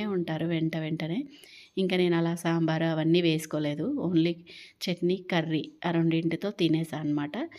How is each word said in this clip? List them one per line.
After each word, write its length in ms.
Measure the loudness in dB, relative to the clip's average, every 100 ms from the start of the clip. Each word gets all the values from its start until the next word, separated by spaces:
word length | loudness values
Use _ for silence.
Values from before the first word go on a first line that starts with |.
| 0
ఉంటారు 400 | -2 -2 -2 -2
వెంట 300 | 0 0 -2
వెంటనే. 440 | -4 -4 -4 -4 -6 -12 -20 -20 -8 -2
ఇంకా 160 | 0 2
నేను 180 | 4 4
అలా 160 | 2 0
సాంబారు 500 | 0 2 2 2 0
అవన్నీ 340 | 2 4 4
వేసుకోలేదు, 680 | 4 2 -2 -2 -2 -2 -4 -2
only 320 | 0 2 2 0 -10 -20 -20 -8
చట్నీ, 360 | -6 -2 0 -2 0
కర్రీ 360 | -2 0 -2 -4 -6
ఆ 100 | -2
రెండింటితో 580 | 2 2 2 0 -2 -4
తినేసా 480 | 0 2 2 -2 -4
అనమాట. 360 | -2 -2 -4 -6 -10